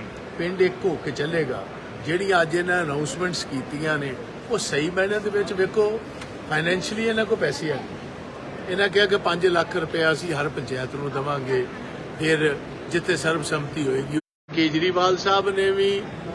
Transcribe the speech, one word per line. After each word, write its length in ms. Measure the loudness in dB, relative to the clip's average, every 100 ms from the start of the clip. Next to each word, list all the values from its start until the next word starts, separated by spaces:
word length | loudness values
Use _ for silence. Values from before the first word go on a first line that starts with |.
| -10 -12 -10 -6
ਪਿੰਡ 240 | -2 2
ਇੱਕ 240 | 2 2 -2
ਹੋ 120 | -2 -2
ਕੇ 60 |
ਚੱਲੇਗਾ। 520 | -2 0 0 0 -2 -8 -12 -12 -8 -2
ਜਿਹੜੀਆਂ 360 | 0 2 4
ਅੱਜ 140 | 4 2
ਇਹਨਾਂ 260 | 2 2
ਅਨਾਉਂਸਮੈਂਟਸ 600 | 0 0 -2 -2 -2 -2 -4
ਕੀਤੀਆਂ 460 | -6 -4 -4 -2 0
ਨੇ, 160 | -2 -6 -10 -12 -2
ਉਹ 80 | -2
ਸਹੀ 320 | 0 0 0
ਮਾਇਨਿਆਂ 300 | 2 2 2
ਦੇ 80 | 0
ਵਿੱਚ, 240 | 0 0
ਵੇਖੋ, 460 | 2 2 4 2 2 -6 -12 -12 -12 -4
ਫਾਈਨੈਂਸ਼ੀਅਲੀ 580 | 0 2 0 0 0 0
ਇਹਨਾਂ 180 | 2 2
ਕੋਲ 120 | 2
ਪੈਸੇ 340 | 0 0 -2
ਆ। 60 | -2 -4 -10 -12 -12 -12 -12 -12 -10 -4
ਇਹਨਾਂ 200 | 2 4
ਕਿਹਾ 160 | 4 6
ਕਿ 120 | 4
ਪੰਜ 280 | 2 4 4
ਲੱਖ 280 | 4 2 0
ਰੁਪਇਆ 360 | -2 2 4
ਅਸੀਂ 220 | 2 0
ਹਰ 160 | -2 -2
ਪੰਚਾਇਤ 460 | -2 -4 -4 -4 -4
ਨੂੰ 160 | -4
ਦੇਵਾਂਗੇ। 540 | -4 -2 -2 0 0 0 -4 -10 -10 -10 -2
ਫਿਰ 360 | 2 4 4 0 -6 -12 -4
ਜਿੱਥੇ 260 | -2 0 0
ਸਰਬਸੰਮਤੀ 720 | 2 0 0 -2 -2 -2 0
ਹੋਏਗੀ, 320 | 0 0 -4 -4 _ -6 0
ਕੇਜਰੀਵਾਲ 600 | 2 2 2 4 4 4
ਸਾਹਿਬ 320 | 4 2 4
ਨੇ 200 | 2 2
ਵੀ 300 | 4 2 2 -2 -8 -8